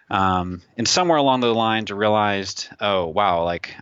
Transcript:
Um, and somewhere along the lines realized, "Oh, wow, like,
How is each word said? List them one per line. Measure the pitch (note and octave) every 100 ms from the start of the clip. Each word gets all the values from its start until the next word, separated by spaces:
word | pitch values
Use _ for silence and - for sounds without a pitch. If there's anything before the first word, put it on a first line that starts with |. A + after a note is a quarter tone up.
| -
Um, | G2 F#2+ F#2 F2+ F2 - -
and | A2+
somewhere | F#3 F3 D#3
along | C#3 B2+
the | A#2+
lines | A2+ A2 A2 G#2
realized, | G2+ G#2+ G#2+ G#2 G2 F#2+ - - -
"Oh, | G#2 F#2+ E2+
wow, | F2 G2+ E2+
like, | E2+ F2 - -